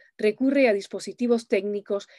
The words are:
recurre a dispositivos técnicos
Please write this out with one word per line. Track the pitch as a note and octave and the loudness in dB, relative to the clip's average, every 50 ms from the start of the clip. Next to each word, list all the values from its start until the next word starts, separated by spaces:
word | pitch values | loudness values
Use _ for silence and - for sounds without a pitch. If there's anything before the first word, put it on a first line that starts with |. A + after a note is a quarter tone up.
| _ _ _ - | _ _ _ -2
recurre | - G#3+ G#3 - B3+ C4+ C#4+ C#4+ C4+ A#3+ | 0 0 0 2 0 2 4 4 4 4
a | G#3 | 4
dispositivos | G3+ G3 - - F#3+ - - F#3+ - A#3+ A#3+ A#3+ A3+ A3+ - | 2 -2 -6 -10 -12 -10 -12 -8 -4 0 0 0 0 0 0
técnicos | - G3+ F#3+ G#3 G#3 G3+ G3 - G#3 G3+ - - _ | -2 -2 -2 -2 -4 -6 -6 -6 -6 -6 -6 -10 _